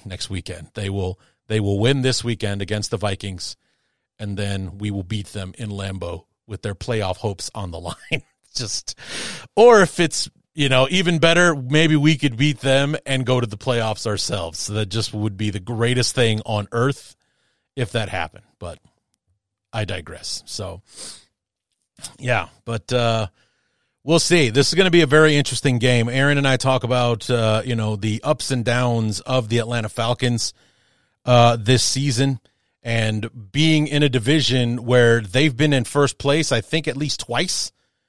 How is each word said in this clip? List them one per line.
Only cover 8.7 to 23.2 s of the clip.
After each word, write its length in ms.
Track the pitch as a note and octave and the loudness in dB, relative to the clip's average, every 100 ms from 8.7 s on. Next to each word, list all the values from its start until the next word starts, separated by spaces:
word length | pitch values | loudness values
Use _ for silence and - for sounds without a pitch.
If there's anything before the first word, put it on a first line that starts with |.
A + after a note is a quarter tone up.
| - - - - - - F3 - | -8 -10 -16 -14 -12 -10 -12 -4
or 280 | - A#3+ A3 | 6 8 10
if 180 | F3+ - | 6 2
it's, 300 | E3 - - - _ | -2 -2 -8 -12 _
you 160 | D#3 C#3 | -2 2
know, 180 | B2+ C3+ | 4 4
even 280 | F3+ F3 E3 | 2 2 4
better, 360 | E3 E3+ F3 | 4 6 4
maybe 420 | D3 B2 D3+ D#3+ D#3 | 2 2 2 4 4
we 200 | D3+ D3+ | 4 2
could 220 | C#3+ A2+ | 0 0
beat 220 | D3 B2 | 0 0
them 360 | C3+ C3+ C#3+ D#3 | 2 2 2 -4
and 220 | - C3 B2+ | -4 -2 0
go 140 | B2+ | 0
to 60 | A#2+ | -2
the 120 | G#2 | -4
playoffs 480 | C3+ A#2+ A2 G#2+ A2 | -2 -2 -2 -4 -4
ourselves. 520 | G2+ - G#2+ E2+ D#2+ | -4 -4 -4 -6 -8
So 140 | - | -6
that 140 | G#2 G2+ | -4 -4
just 260 | A2 - | -4 -4
would 240 | G#2+ G#2+ G2 | -4 -6 -4
be 140 | G#2+ | -4
the 100 | G2 | -6
greatest 540 | F#2 A2+ A#2 B2+ A#2+ | -6 -2 0 0 0
thing 260 | - A#2 A2 - | 2 0 0 -2
on 200 | G#2 G2+ | -4 -2
earth 420 | A#2 C3 C#3 - _ _ _ _ _ _ - | -2 -2 -2 -12 _ _ _ _ _ _ -8
if 160 | A2+ | -4
that 160 | A#2 G2+ | -4 -4
happened. 380 | F2+ D#2+ - _ _ | -6 -6 -10 _ _
But 200 | F2 - _ _ _ _ _ _ _ _ _ | -16 -16 _ _ _ _ _ _ _ _ _
I 140 | A2+ | -8
digress. 580 | G2+ F#2 D2+ F2+ - - - | -6 -8 -10 -14 -10 -12 -10
So, 340 | - F#2+ F#2+ - - - - _ _ _ _ _ _ _ - - - | -10 -10 -12 -18 -20 -18 -20 _ _ _ _ _ _ _ -20 -20 -8
yeah, 300 | B2+ A2 E2+ _ | -2 -2 -2 _
but, 260 | - A#2 - | -8 -8 -2
uh, 360 | B2 A#2 A2+ | 0 0 0